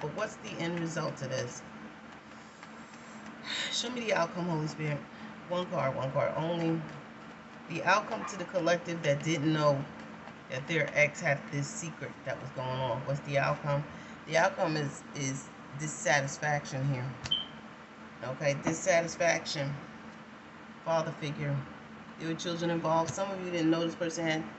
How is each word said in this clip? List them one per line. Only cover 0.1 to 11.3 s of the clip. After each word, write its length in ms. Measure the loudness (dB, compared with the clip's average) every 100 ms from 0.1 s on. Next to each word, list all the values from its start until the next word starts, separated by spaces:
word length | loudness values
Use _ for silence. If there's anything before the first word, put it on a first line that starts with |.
| -2
what's 200 | -4 -4
the 140 | -8 -4
end 180 | -2 0
result 360 | -2 0 -2 -2
to 100 | -2
this? 340 | -2 -2 -6 -12 -12 -14 -14 -16 -16 -16 -16 -16 -16 -16 -14 -16 -16 -14 -14 -14 -12
<sighs> 300 | -6 -4 -2
Show 160 | -2 -2
me 140 | -2
the 100 | 2
outcome, 320 | 4 4 2 0
Holy 180 | 0 0
Spirit. 320 | 0 0 -2 -4 -12 -12 -12 -4
One 160 | -2 0
card, 300 | 2 2 2
one 160 | 0
card 220 | 2 2 2
only. 420 | 0 2 4 2 0 -10 -12 -14 -14 -14 -16 -14 -6
The 120 | 0
outcome 400 | 6 6 4 -2 -4
to 80 | -6
the 60 |
collective 580 | -2 2 4 4 2 0
that 200 | 2 2
didn't 280 | 2 2 4
know 320 | 6 6 4 2 -8 -12 -12 -12 -14 -8
that 160 | -6 0
their 200 | 2 4
ex 260 | 6 6 4
had 200 | 2